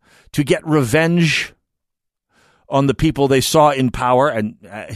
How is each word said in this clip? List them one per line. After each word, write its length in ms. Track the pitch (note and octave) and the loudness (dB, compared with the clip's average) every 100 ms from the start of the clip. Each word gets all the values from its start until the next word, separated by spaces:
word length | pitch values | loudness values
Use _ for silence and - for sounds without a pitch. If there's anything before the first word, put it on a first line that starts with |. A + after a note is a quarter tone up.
| _ _ _ | _ _ _
to 120 | - | -4
get 220 | C#3+ E3 D#3+ | -2 -2 0
revenge 880 | D3 B2 D3+ E3 F3 D#3+ C#3 - - _ _ _ _ _ _ _ _ _ _ _ | 0 2 0 2 2 0 -2 -6 -14 _ _ _ _ _ _ _ _ _ _ _
on 180 | C#3 C#3 | -2 0
the 80 | |
people 340 | A#2+ D#3+ C#3+ C#3 | 0 -2 0 2
they 120 | C3+ | 2
saw 300 | - D#3+ D3 | 2 4 4
in 200 | C3+ B2+ | 2 -2
power 380 | - B2 B2+ D3 | -2 0 2 2
and, 280 | A2+ G#2+ - F#2+ | -2 -6 -10 -16
uh, 180 | G#2 F2 | -16 -14